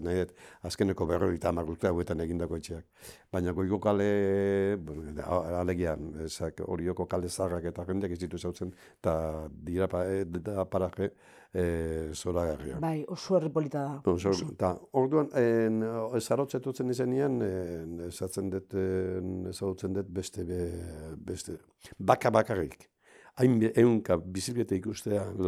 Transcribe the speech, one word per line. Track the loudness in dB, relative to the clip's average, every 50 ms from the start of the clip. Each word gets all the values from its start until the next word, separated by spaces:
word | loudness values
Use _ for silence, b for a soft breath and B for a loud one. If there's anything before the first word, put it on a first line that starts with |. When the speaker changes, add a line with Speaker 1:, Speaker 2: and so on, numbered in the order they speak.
| -2
Speaker 1:
nahi | 0 2 0 0
dut, | -2 -4 B B B B B -8
azkeneko | -6 0 2 2 2 2 0 2
berrogeita | 2 2 4 4 2 2 2 2 0
hamar | 2 0 0 -4
urte | -4 0 2
hauetan | 2 2 2 0 0 -2 -2
egindako | -2 -2 -2 -2 -2 -2 -4
etxeak. | -6 -6 -8 -10 -10 -12 _ B B B B B B B B
Baina | -2 -2 0 0 0
Goiko | 0 0 0 0 2
kale, | 2 2 4 4 4 4 4 4 4 4 4 4 4 4 4 4 2 2 0
bueno, | -2 -4 -8 -10 -8 -8 -8 -8 -6 -2
a-, | 0 0 0 0 0 0 0
alegia, | 0 0 0 0 0 0 0 -2 -4 -8 -8 -8 -8
ezak, | -8 -6 -6 -6 -6 -6 -6 -6
Orioko | -6 -4 -2 -2 -2 -2 -2 -4
kale | -2 -2 -2 -2 -2
zaharrak | -2 -2 -2 -2 -2 -2 -4 -4
eta | -6 -6 -4
jendeak | -2 -2 -2 -2 -2
ez | -4 -4
ditu | -6 -6 -6
ezagutzen, | -6 -6 -6 -6 -6 -8 -8 -8 b b b b b
eta | -2 0 0 0 0 -2 -4 -6 -8 -10
dira | -12 -10 -6 -2 0 0 0
pa-, | 0 0 0 0
eh, | 0 0 -2 -2
da | -2 -4 -6 -4 -4 -2 -2 -2
paraje, | 0 0 0 0 0 -2 -2 -4 -4 -4 b b b b b b b -2
eh, | 0 2 2 2 0 -2 -2 -2 -4 -4 -6 -6
zoragarria. | -6 -4 -2 0 0 0 0 -2 -4 -6 -6 -6 -4
Speaker 2:
Bai, | -2 -2 -2 -4 -4
oso | -6 -8 -8 -2 2 2
herri | 2 2 2
polita | 0 0 -2 0 -2 -4
da. | -4 -4 -4 -2 0 2
Speaker 1:
Oso, | 2 2 2 2
Speaker 2:
Oso. | 2 2 0 -4 -2
Speaker 1:
eta | 0 2 2 0 0 -6 -2 2 2
orduan, | 2 4 4 2 2 2 2
en, | 2 4 4 6 4 4 4 2 2 0 0 -2 -4 -4 -2 -2 -2
Zarautz | 0 0 0 0 0 -2 -2 -4
etortzen | -4 -4 -4 -2 -2 -2 0
izenean, | 0 0 0 2 2 2 2 2 0
en, | 0 0 0 -2 -4 -4 -6 -6 -6 -8 -8 -8 -8
ezatzen | -8 -6 -6 -6 -4 -4 -4 -4 -2 -4
dut, | -4 -6 -4 -2
en, | -2 0 0 0 0 0 -2 -2 -2 -4 -4 -4 -4 -6 -6 -6
ezagutzen | -4 -2 -2 -2 -2 -2 -2 -2
dut | -2 -2 -4 -4 -6
beste, | -6 -6 -6 -6 -4
be-, | -4 -2 -2 -2 -2 -4 -6 -8 -10 -10 -10 -10 -10 -10
beste, | -10 -8 -8 -8 -8 -6 -10 -10 -12 -12 _ _ _ B B B
baka | B 4 4 6 6 6 6 6
bakarrik. | 6 6 6 2 0 0 -2 -4 -12 -20 _ _ b b b b b b b b
Hain | 4 6 6 6 6
be-, | 6 6 6
ehunka | 8 8 8 6 4 4 2 2
bizikleta | 2 2 -4 -6 -6 -4 -4 -2 -2 0 0 0
ikustea, | 0 0 -4 -6 -4 -2 0 0 0 0 -2 -2 2 4